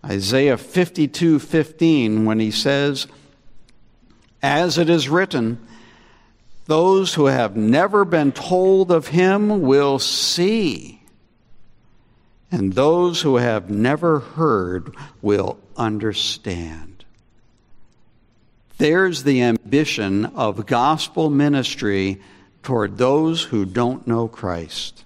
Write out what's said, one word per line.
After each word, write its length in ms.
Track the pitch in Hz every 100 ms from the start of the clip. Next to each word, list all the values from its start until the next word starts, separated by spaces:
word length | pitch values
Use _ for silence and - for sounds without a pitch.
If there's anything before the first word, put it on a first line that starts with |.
Isaiah 540 | - 98 98 131 143 120
fifty-two 800 | - 180 175 - 147 - 170 151
fifteen, 880 | - 165 151 - 165 151 113 107 110
when 140 | 110
he 100 | 110
says, 560 | 107 - 143 143 135 - - - _ - - - - - _ _ _ _ _
"As 380 | 139 147 175 147
it 100 | 165
is 200 | 170 131
written, 500 | 165 190 147 113 117 - - - - _ _ _ _ - - -
those 480 | 156 180 190 185
who 140 | - 143
have 280 | 131 113 104
never 480 | 107 135 190 202
been 280 | 196 165 143
told 600 | 131 - 180 185 190 180
of 160 | 170 156
him 540 | 156 185 196 208 208
will 380 | 139 139 143 139
see, 1000 | - - - - 180 226 185 95 - - _ _ _ _ _ - - - _ _ _ _ _ _ _
and 220 | - 98
those 480 | 95 143 170 180 165
who 140 | 156 127
have 340 | 120 110 90
never 500 | 104 117 151 170 156
heard 760 | 123 - 160 110 90 90 - - 147 -
will 360 | 104 101 92 - _ -
understand." 1300 | 117 107 107 98 - - - 87 82 80 78 - - _ _ _ _ _ _ - - _ _ _ _ _ _ _ _ -
There's 440 | 151 170 190 156
the 180 | 139 131
ambition 840 | 123 113 - 139 151 - 101 98 110
of 400 | - 113 95 104
gospel 640 | 120 135 156 - - 156
ministry 920 | 143 147 143 123 - 107 98 95 95 - - _ _
toward 360 | - 120 104 98
those 460 | 123 143 160 165
who 220 | 196 113 95
don't 400 | 98 120 131 -
know 200 | 117 113
Christ. 760 | - 92 85 82 - - -